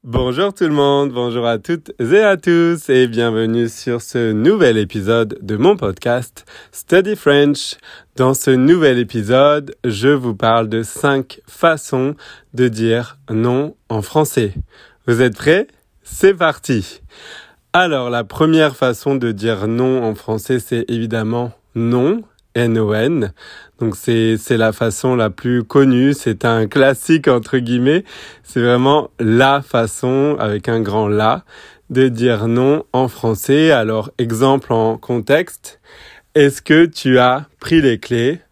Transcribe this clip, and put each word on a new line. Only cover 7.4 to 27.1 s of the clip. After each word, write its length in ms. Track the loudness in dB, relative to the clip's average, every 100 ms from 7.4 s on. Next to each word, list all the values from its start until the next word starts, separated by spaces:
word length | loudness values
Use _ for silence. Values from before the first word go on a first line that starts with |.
| 2 0 -6 -14 -18 -20 _ -2
Dans 160 | 0
ce 180 | 0 0
nouvel 480 | 2 4 4 4 2
épisode, 760 | -2 -4 0 4 4 2 -4 -8 -6
je 240 | 0 2
vous 260 | 2 -2 -2
parle 320 | 0 2 0
de 160 | -4
cinq 560 | -6 -4 -2 -2 -4 -14 _
façons 680 | 0 0 0 -4 -4 -4 -6 -18 -20 _
de 140 | -2 -2
dire 500 | 0 -2 -2 -4 -16 -8
non 480 | -2 -2 -2 -4 -10 _
en 140 | -8
français. 520 | -4 -2 0 -2 -4 -6 -14 _ -20 _ -4
Vous 140 | 0
êtes 160 | 0 0
prêts ? 300 | 0 0 0 _ _ _
C'est 320 | -20 2 2
parti ! 680 | 4 -2 -2 -4 -4 -4 -14 -20 -20 -20 -20 -20 _ _
Alors, 380 | 0 2 0 -2
la 160 | -4 -6
première 500 | 0 2 4 2 2
façon 400 | -2 0 -2 -2
de 160 | -2
dire 380 | -2 -2 -2 -2
non 340 | -2 0 0
en 120 | -2 -6
français, 440 | -6 -8 -2 -4
c'est 240 | -2 -6 -4
évidemment 640 | -4 -4 -4 -4 -4 -6 -10 _ -6
non. 480 | -2 0 0 -2 -8 _ _ -2
N 220 | 0 0
O 160 | 0
N. 400 | 0 0 0 -4 -8 -20 -20 -20 _
Donc 160 | -6 -4
c'est, 420 | -2 0 0 -2
c'est 200 | -2 0
la 140 | 0
façon 440 | 0 -4 -2 -2 0
la 140 | -2
plus 340 | -4 -2 -2
connue, 500 | 0 2 4 4 2
c'est 320 | 0 -4 -2 0
un 220 | 0 0
classique 600 | 2 2 2 0